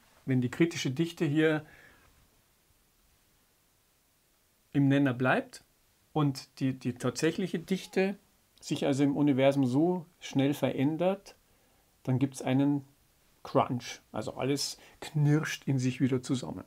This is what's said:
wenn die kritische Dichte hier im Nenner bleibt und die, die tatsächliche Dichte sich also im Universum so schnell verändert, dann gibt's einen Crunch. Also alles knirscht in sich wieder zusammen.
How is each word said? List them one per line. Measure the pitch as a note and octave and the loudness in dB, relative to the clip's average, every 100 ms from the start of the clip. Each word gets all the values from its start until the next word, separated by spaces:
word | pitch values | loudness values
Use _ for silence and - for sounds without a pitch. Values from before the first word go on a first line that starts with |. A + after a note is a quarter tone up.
| _ _ - | _ _ -2
wenn | B2+ | 0
die | B2 | 0
kritische | - E3 C#3+ D3 | 0 0 0 -4
Dichte | C3 E3+ - | -2 -4 -2
hier | D#3+ D3 D#3 D#3 D3+ - - - _ _ _ _ _ _ _ _ _ _ _ _ _ _ _ _ _ _ _ _ _ _ _ _ _ _ _ | -2 2 2 2 -4 -18 -20 -20 _ _ _ _ _ _ _ _ _ _ _ _ _ _ _ _ _ _ _ _ _ _ _ _ _ _ _
im | C#3+ C#3 | 2 4
Nenner | C#3 C#3 | 4 2
bleibt | A#2+ C3 G3 B3+ - - _ _ _ _ | 2 0 0 -2 -14 -20 _ _ _ _
und | D#3 C#3+ C3+ - - | 0 0 0 -10 -4
die, | C3+ | -4
die | C3 B2+ | -2 -6
tatsächliche | B2 B2+ - D#3 E3 F#3 F3+ | -4 -4 -2 -2 -2 -4 -6
Dichte | D#3+ F#3+ - F#3+ F#3+ G3 _ _ _ _ | -4 -6 -2 0 0 -2 _ _ _ _
sich | - D3 D#3 | -8 -2 0
also | C3+ | 2
im | C#3+ D3 | 2 4
Universum | D3 B2+ C#3 C#3 B2+ | 2 4 4 4 2
so | C3 E3+ F3+ - _ | 2 2 0 -6 _
schnell | - C#3 C3+ | -4 0 0
verändert, | D3 B2+ C3+ C3+ D#3 F3+ G3 - - _ _ _ _ _ _ | 0 -2 0 0 0 0 -2 -8 -20 _ _ _ _ _ _
dann | - B2+ | -2 0
gibt's | C3+ - | 0 -2
einen | C3+ C3 C#3+ C#3+ C#3 _ _ _ _ _ | 0 2 2 0 -4 _ _ _ _ _
Crunch. | - C#3 - A#2+ - - _ | -2 0 0 -2 -8 -14 _
Also | A2 A2+ | -10 -8
alles | - B2+ C#3 - - - - | -6 -4 -2 -4 -10 -20 -18
knirscht | - D3+ D3 D3+ - - - | -6 0 2 2 0 -6 -4
in | C3+ | -2
sich | B2+ B2 | -2 0
wieder | C3 B2+ | 0 0
zusammen. | - B2+ D#2 F2 | -2 -4 -6 -12